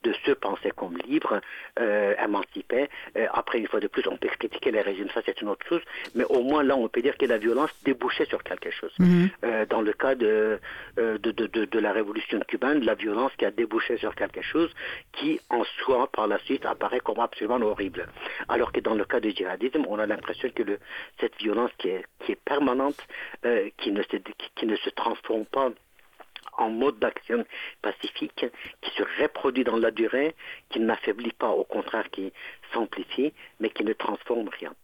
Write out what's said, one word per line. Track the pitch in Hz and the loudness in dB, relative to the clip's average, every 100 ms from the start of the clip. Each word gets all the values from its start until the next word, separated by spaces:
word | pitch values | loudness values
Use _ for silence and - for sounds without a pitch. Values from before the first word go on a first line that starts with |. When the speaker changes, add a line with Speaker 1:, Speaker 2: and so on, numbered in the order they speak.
Speaker 1:
de | - - - | 0 0 0
se | |
penser | 135 104 98 101 - | 0 0 -2 -4 -4
comme | 95 82 - | -8 -8 0
libre, | 151 - 107 - - - - | 0 2 -2 -4 -14 -8 -2
euh, | 113 104 101 101 | 2 4 4 2
émancipé. | 110 101 92 - - 120 143 - - - | 2 0 -2 -8 -2 0 0 -4 -6 -2
Euh, | 113 | 0
après, | - - 123 | 0 0 0
une | 107 | 2
fois | 107 | 0
de | 101 | 0
plus, | - - | 0 -2
on | 92 | -2
peut | - - | -4 -2
critiquer | 113 - - | -4 -2 0
les | 107 | 2
régimes, | 101 95 98 | 0 -2 -4
ça | - | -2
c'est | - - | -2 -4
une | 104 | -4
autre | 98 - | -4 -2
chose, | 170 - - - | -2 -2 -12 -6
mais | 117 | -2
au | 127 127 | 2 4
moins | 123 151 | 4 4
là, | 139 135 | 4 4
on | 113 | 2
peut | - | 2
dire | 123 131 | 0 2
que | |
la | 135 117 | 4 4
violence | 113 120 151 - 147 | 4 2 2 0 -2
débouchait | 131 - - 156 | 0 0 0 0
sur | - | 0
quelque | - 87 - | -4 -6 -6
chose. | - - - | -6 -8 4
Speaker 2:
Mhm. | 180 175 185 - | 8 8 6 2
Speaker 1:
Euh, | 120 110 | -2 0
dans | 107 113 | 2 2
le | 107 | 2
cas | - 135 | 2 2
de, | 131 110 107 107 104 - - - - | 4 4 4 4 0 -4 -14 -8 -2
euh, | 113 107 | 0 0
de, | 110 | -2
de, | 107 107 | -2 -2
de, | 117 | 0
de | 104 117 | 0 2
la | 104 | 2
révolution | 101 101 110 - 113 - | 2 0 -4 -2 -4 -2
cubaine, | - 123 151 | -2 2 2
la | 113 107 | 2 0
violence | 110 104 131 - | 0 0 0 0
qui | |
a | 107 | -2
débouché | - 117 170 - 117 | 0 0 0 0 -2
sur | 107 | -2
quelque | - 104 - | -4 -6 -4
chose | - 151 165 - - - - | -2 0 0 -2 -10 -10 -12
qui, | - 147 160 - | -4 -2 -2 -2
en | 120 107 - | -2 -2 -4
soi, | - 127 131 | 0 2 2
par | - 107 | 0 0
la | 101 | 0
suite, | - 135 - | 0 -2 -2
apparaît | - 104 123 | -2 -2 -2
comme | - 107 | -2 0
absolument | 117 - 107 123 | -2 -2 -2 2
horrible. | 107 104 98 90 - - - - - | 2 0 -4 -4 -10 -10 -10 -8 -2
Alors | 123 117 | 0 2
que | - | 0
dans | 113 | 0
le | 110 | 0
cas | 98 123 | 2 0
du | 107 | 0
djihadisme, | 98 90 92 123 156 143 | -2 -4 -2 0 0 0
on | 104 | 0
a | 107 | 0
l'impression | 104 - 107 127 | -2 -4 -4 -4
que | - | -2
le, | 101 101 - - - - | -2 -2 -6 -12 -12 -4
cette | 117 - | -4 -2
violence | 110 104 120 - | 0 2 0 0
qui | 92 | -2
est, | 92 - _ - | -2 -6 _ -6
qui | |
est | 214 | -4
permanente, | - 143 143 127 135 151 - - - - 120 | 0 2 2 2 0 -2 -10 -12 -12 -4 2
euh, | 117 101 - | 2 2 -2
qui | - | -2
ne | 101 | 0
se, | 98 104 | 0 -4
qui, | - - - - | -6 -14 -14 -4
qui | 113 | 0
ne | 104 | 0
se | - | -2
transforme | - - - - 113 | -2 -2 -2 -2 -2
pas | 110 135 135 113 _ _ - _ - - - - | 0 0 0 -2 _ _ -20 _ -18 -16 -10 -2
en | 113 | 0
mode | 110 139 - | 4 2 2
d'action | 123 - - 117 113 - - - | 0 -2 -2 -2 -2 -8 -12 -6
pacifique, | - - - - 151 - 123 - - - | -6 -4 -6 -6 -8 -4 -6 -6 -16 -10
qui | - - | -10 -2
se | 101 - | -2 2
reproduit | 151 - 139 127 | 0 2 0 2
dans | 123 113 | 2 4
la | 113 | 2
durée, | 110 113 127 151 - - - _ | 2 2 2 0 -2 -14 -16 _
qui | - | 0
n'affaiblit | 113 113 - 202 120 - | 2 2 0 -2 -4 -2
pas, | 117 | 0
au | - | 2
contraire, | - - 104 - 104 | 0 -2 -2 -4 -4
qui | - 95 - - - - | -6 -8 -8 -16 -16 -8
s'amplifie, | - 110 - - - 143 - - _ | -4 -4 -4 -8 -2 -2 -2 -20 _
mais | 110 | -4
qui | - | -2
ne | 107 | -2
transforme | 110 117 101 - 120 104 - | -2 -2 -4 -2 -2 -2 -8
rien. | 78 76 | -12 -14